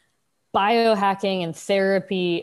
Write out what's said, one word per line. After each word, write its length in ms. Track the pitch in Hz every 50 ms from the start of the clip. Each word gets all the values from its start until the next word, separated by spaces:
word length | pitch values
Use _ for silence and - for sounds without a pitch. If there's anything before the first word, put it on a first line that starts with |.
| _ _ _ _ _ _ _ _ _ _ -
biohacking 880 | 214 196 214 233 233 233 226 220 196 202 196 190 190 - 196 190 185 175
and 120 | 165 156
therapy. 840 | - - - 202 196 196 190 196 190 190 - 196 185 180 175 170 170